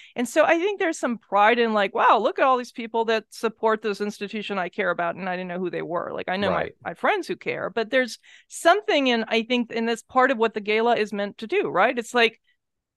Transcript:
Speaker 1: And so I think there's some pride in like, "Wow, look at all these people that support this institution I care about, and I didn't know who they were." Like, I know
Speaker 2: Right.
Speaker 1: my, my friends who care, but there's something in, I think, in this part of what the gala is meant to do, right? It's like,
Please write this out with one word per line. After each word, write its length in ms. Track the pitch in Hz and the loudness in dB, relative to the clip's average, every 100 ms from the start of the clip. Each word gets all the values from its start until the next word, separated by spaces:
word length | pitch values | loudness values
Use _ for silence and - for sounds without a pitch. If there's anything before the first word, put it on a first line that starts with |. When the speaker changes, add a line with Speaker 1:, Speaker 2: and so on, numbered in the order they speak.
| - | -14
Speaker 1:
And 140 | - 240 | -8 -2
so 160 | 320 | 2
I 160 | 302 330 | 4 4
think 180 | 381 403 | 2 -2
there's 220 | 370 330 | -2 -2
some 180 | 277 226 | -4 -6
pride 400 | - 196 208 240 | -2 4 4 4
in 160 | 233 | 2
like, 220 | 214 196 226 | 2 0 2
"Wow, 220 | - 247 | 4 4
look 200 | 240 392 | 2 2
at 60 | |
all 120 | 277 254 | 2 2
these 140 | 247 | -2
people 360 | - 226 226 220 | -10 -6 -2 0
that 180 | 220 - | 0 -2
support 520 | - 226 - 220 214 | -6 -6 0 0 0
this 180 | 220 202 | -2 -4
institution 560 | 208 - 202 220 196 202 | -4 -6 -8 -8 -6 -4
I 120 | 175 | -4
care 220 | - 185 | -2 -2
about, 260 | 170 170 170 | 0 -2 -4
and 120 | 190 | -6
I 60 | |
didn't 140 | 180 185 | -6 -6
know 100 | 180 | -6
who 100 | 180 | -6
they 140 | 165 | -6
were." 300 | 151 170 - | -6 -6 -6
Like, 140 | - - | -6 -4
I 80 | 185 | -2
know 140 | 196 | 0
Speaker 2:
Right. 260 | 170 - - | 0 -4 -8
Speaker 1:
my, 100 | 101 | -12
my 40 | |
friends 320 | 120 277 403 - | -4 -2 -2 -4
who 80 | |
care, 360 | 185 175 143 - | -8 -6 -6 -4
but 200 | 214 220 | -4 -2
there's 300 | 262 247 - _ - _ | 0 -2 -6 _ -20 _
something 640 | - 330 392 415 320 262 | 0 4 4 2 2 2
in, 160 | 233 220 | 0 0
I 160 | 226 | -2
think, 300 | 226 247 233 | 0 -2 -2
in 140 | 233 226 | -2 -2
this 180 | 233 | -4
part 260 | - 254 254 | -2 2 2
of 80 | 240 | 2
what 160 | 226 | 0
the 60 | 220 | -2
gala 340 | 202 214 233 | -2 2 2
is 180 | 240 208 | 2 0
meant 260 | 202 202 - | -4 -6 -8
to 100 | 220 | -4
do, 220 | 381 170 | -2 0
right? 280 | 160 220 247 | 2 2 0
It's 160 | 226 | -2
like, 260 | 240 233 233 _ _ _ _ _ | 2 2 0 _ _ _ _ _